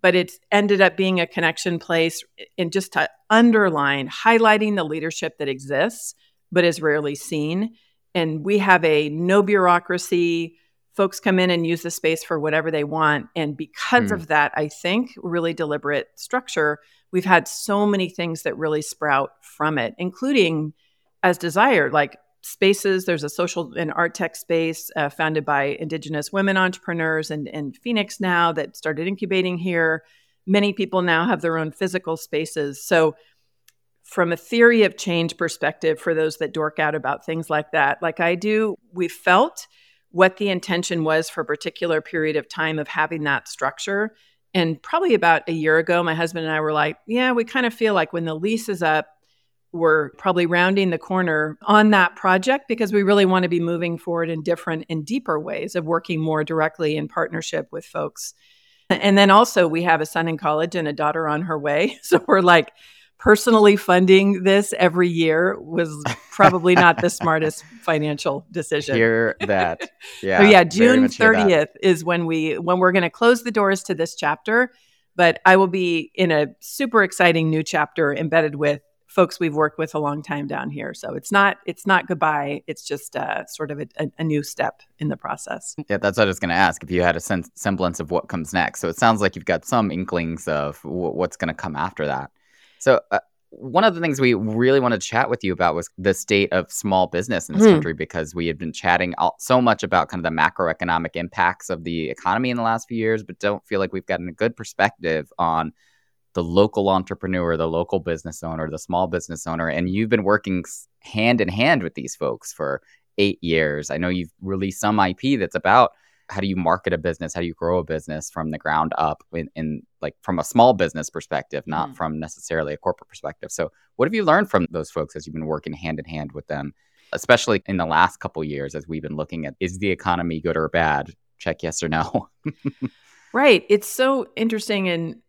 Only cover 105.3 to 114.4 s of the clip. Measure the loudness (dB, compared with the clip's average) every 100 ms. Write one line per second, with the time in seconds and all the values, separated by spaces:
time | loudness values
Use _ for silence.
105.3 | -4 -2 0 -4 -8 _ _ _ _ _
106.3 | -6 -2 2 2 2 0 0 -2 -8 -4
107.3 | -4 -2 -2 -2 -2 -2 -4 -4 -6 -8
108.3 | -12 -10 -8 -8 -8 -4 -2 -2 -4 -8
109.3 | -12 -8 -6 -4 -2 -2 -2 0 0 2
110.3 | 0 0 -6 -6 -16 -20 _ -10 -2 0
111.3 | 2 0 0 0 0 -2 -8 -12 -6 -6
112.3 | -6 -12 -8 -6 -6 _ _ _ 0 0
113.3 | 0 -2 0 0 -2 -6 -4 -2 -4 -6
114.3 | _